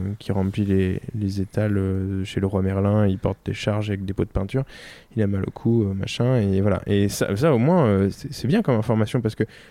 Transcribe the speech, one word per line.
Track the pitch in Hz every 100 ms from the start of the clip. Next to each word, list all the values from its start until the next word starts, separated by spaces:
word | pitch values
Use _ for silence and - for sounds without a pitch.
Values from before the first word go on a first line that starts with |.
| 95 104
qui | -
remplit | 98 95 104 98
les, | 95 92 95 - 110
les | 98 98
étals, | 95 - 107 101
euh, | 95 95 95 95
chez | 92 -
le | 98
roi | 98
Merlin, | 95 98 101 104 104
il | 95
porte | - 98 -
des |
charges | 101 - 104 104
avec | 98
des | 95
pots | 95 92
de |
peinture, | - 98 131 135 - - - - 113
il |
a | 101
mal | 98 -
au |
cou, | - 113 117
euh, | 101
machin, | 98 - - 120 127
et | 101 95
voilà. | 101 92 -
Et | 101 101
ça, | - -
ça | 98 160
au | 117
moins, | 131 180 120
euh, | 98 98
c'est, | - -
c'est | - 110
bien | 214
comme | 202 113
information | 110 110 107 127
parce | 110
que | - 107 - -